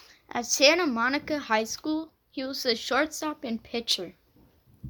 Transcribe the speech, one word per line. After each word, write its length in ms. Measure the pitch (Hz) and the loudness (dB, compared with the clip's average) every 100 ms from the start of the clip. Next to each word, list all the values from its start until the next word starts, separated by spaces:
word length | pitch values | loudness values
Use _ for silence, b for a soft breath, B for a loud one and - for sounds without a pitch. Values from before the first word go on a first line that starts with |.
| b b b | b b b
At 140 | - 226 | -6 -2
Santa 400 | - 285 339 339 | 6 6 6 4
Monica 520 | 226 240 285 294 302 | 2 0 0 -2 -4
High 260 | 277 220 | 0 0
School, 460 | 226 - 311 311 320 _ _ | 0 -4 -4 -4 -4 _ _
he 120 | - | -8
was 180 | 262 269 | -6 -4
the 120 | 254 | 0
shortstop 680 | 226 - 254 311 - 311 294 | -2 0 0 0 -2 -6 -6
and 180 | 254 226 | -6 -8
pitcher. 520 | - 240 233 - 175 - _ _ - _ _ - | -6 -6 -2 -2 -4 -14 _ _ -20 _ _ -18